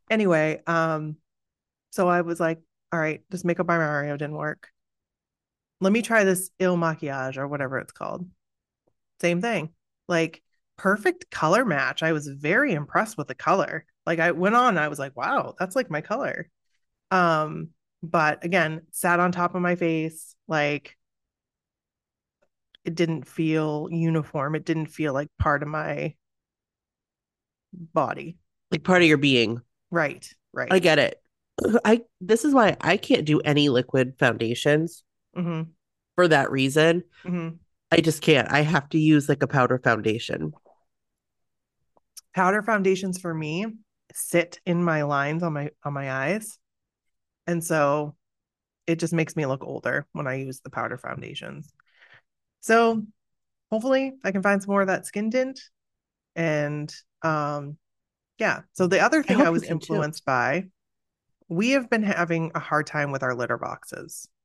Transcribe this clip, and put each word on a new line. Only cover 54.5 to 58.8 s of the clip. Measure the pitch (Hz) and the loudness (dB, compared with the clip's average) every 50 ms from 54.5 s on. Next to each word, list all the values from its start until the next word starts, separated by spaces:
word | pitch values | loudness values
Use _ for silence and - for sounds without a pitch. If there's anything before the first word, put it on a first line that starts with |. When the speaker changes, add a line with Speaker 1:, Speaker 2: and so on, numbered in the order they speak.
| 202 196 | 2 2
Speaker 1:
some | 196 196 | 0 0
more | 196 196 | 0 0
of | 196 | 2
that | 190 185 - - | 2 0 -4 -4
skin | - - 202 214 220 | -8 -8 -6 -4 -2
tint. | 220 254 262 262 269 - - - _ _ _ _ _ _ _ _ _ _ _ _ _ | -2 -2 -2 -4 -6 -14 -20 -20 _ _ _ _ _ _ _ _ _ _ _ _ _
And, | 165 165 160 151 151 147 147 147 147 147 151 - - _ _ _ _ | -4 -2 0 0 0 -2 -2 -4 -6 -8 -10 -12 -18 _ _ _ _
um, | - 160 156 151 147 147 147 147 143 143 151 - _ _ _ _ _ _ _ _ _ _ _ | -4 -2 -2 0 -2 -4 -4 -6 -8 -10 -14 -18 _ _ _ _ _ _ _ _ _ _ _
yeah. | - 226 190 123 - - _ _ | -4 -2 -2 -2 -4 -6 _ _
So | - | -2